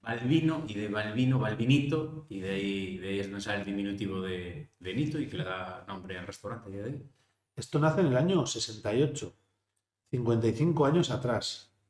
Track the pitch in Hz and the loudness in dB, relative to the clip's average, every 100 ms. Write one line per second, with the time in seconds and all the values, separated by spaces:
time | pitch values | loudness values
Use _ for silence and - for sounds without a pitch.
0 | 117 120 123 165 160 156 107 101 104 104 | -4 -2 4 4 4 0 -4 -6 -2 -2
1 | 107 107 127 131 113 107 117 143 143 156 | -2 2 4 4 2 0 4 4 4 0
2 | 156 - - 98 95 98 98 98 95 92 | -2 -8 -10 -8 -4 -2 -2 -2 -4 -6
3 | 95 98 98 98 101 101 98 98 101 101 | -4 -4 -4 -6 -4 -4 -2 -2 -2 -4
4 | 101 95 92 90 90 76 76 _ 90 104 | -4 -4 -4 -6 -8 -10 -14 _ -6 -4
5 | 151 151 131 - 92 92 92 92 - 95 | -2 -2 -6 -6 -6 -6 -8 -12 -12 -12
6 | 92 92 90 - 104 113 104 98 107 143 | -8 -10 -10 -10 -10 -10 -10 -8 -8 -8
7 | - _ _ _ _ - - 151 156 156 | -12 _ _ _ _ -12 0 2 4 4
8 | 170 127 170 190 120 113 110 107 107 113 | 4 6 6 4 2 -2 -6 -4 0 2
9 | 147 135 92 _ _ _ _ _ _ _ | 2 0 -10 _ _ _ _ _ _ _
10 | _ 127 117 113 113 110 160 151 143 165 | _ -2 2 4 4 4 2 4 4 4
11 | - 139 131 110 - - - _ | 2 0 0 -2 -2 -10 -14 _